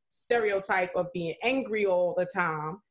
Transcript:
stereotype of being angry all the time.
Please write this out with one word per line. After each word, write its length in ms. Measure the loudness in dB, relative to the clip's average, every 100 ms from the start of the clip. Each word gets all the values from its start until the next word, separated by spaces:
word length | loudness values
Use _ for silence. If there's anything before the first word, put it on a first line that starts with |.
| _
stereotype 840 | -20 0 2 2 0 0 0 0 0
of 180 | -2
being 220 | -2 -4 -2
angry 420 | 0 0 0 0 2
all 300 | 4 2 0
the 80 | -2
time. 540 | 0 0 0 -6 -8 _